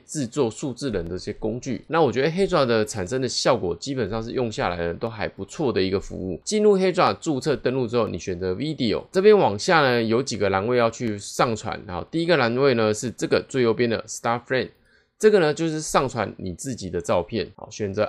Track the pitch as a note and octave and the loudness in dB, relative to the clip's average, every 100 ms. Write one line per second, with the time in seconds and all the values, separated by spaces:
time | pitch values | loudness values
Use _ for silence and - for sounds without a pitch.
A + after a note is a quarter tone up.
0 | - D3+ A#2 D3 A2+ - D3 A#2 C#3 G2 | -4 -6 -4 0 -2 -2 -8 -6 -4 -4
1 | E2+ F2+ G#2 - A2 B2 C3+ G#2+ - D#3+ | -4 -8 -8 -6 -6 -6 -6 -8 -2 2
2 | C#3 A2 D3+ F3 F#3 E3+ B2 A2+ G#2+ A2 | 2 2 0 0 0 2 4 2 0 -4
3 | F2+ C3 B2 - E3 B2 F#2 E2+ C#3 C3 | -4 -2 -4 0 2 2 0 -4 -6 -4
4 | G2 A2+ A#2 C3 A#2 A#2+ G#2 F2 E2+ E2+ | -4 -4 -4 -4 -4 -2 -2 -2 -2 -4
5 | A#2 G#2+ E2+ - G2 - C#3 G2 F#2+ F#2+ | -6 -6 -8 -8 -10 -4 0 0 0 0
6 | - F2+ F#2 E2 - G#3+ G#3 F#3+ F#3+ F3 | -4 -8 -8 -8 -2 2 4 4 4 2
7 | C3 G2 E3 C3+ D#3 B2 C3 C3 A2+ A#2 | 2 2 -2 -2 0 0 0 0 0 0
8 | G2+ F#2 - F2 F#2 F#2 D3 D#3 A#2 E2 | 0 -2 -6 -4 -4 -4 -4 -2 0 0
9 | - F#3 G#3 G3+ B2+ G#2 - D#3+ C3+ A#2+ | -2 4 6 6 6 0 2 4 4 4
10 | A2 A2+ C#3 G#2+ G2+ F#2+ A2 B2 A2+ - | 2 0 0 -2 0 2 2 2 2 0
11 | A#2+ G#2 - - C3+ A2 G#2+ D#2+ G#2 F2 | -4 -6 -6 -2 0 -2 -6 -10 -8 -10
12 | - E3 E3+ D#3 A#2 B2 C#3 A#2 A2 G#2+ | -6 -2 2 2 2 2 2 4 2 0
13 | B2 - E3 A2 - C3+ A#2 A2 A#2+ G#2 | -4 -6 0 0 0 2 2 4 2 0
14 | - - A#2+ A#2+ - C3 F2 _ _ _ | -6 -6 -4 -4 -2 -4 -4 _ _ _
15 | _ - G#3+ G3+ D3+ D3+ E3 D#3 D3+ F3+ | _ 0 4 6 4 2 -2 -4 -2 0
16 | C3 A#2 G2+ - F#2 E2+ C#3 A#2+ F#2 F2+ | 0 -2 -4 -6 -8 -8 -8 -8 -6 -4
17 | E2+ F#2+ E2+ A2 E2 - - - G2+ G2 | 0 0 0 -4 -6 -10 -14 -8 -4 -2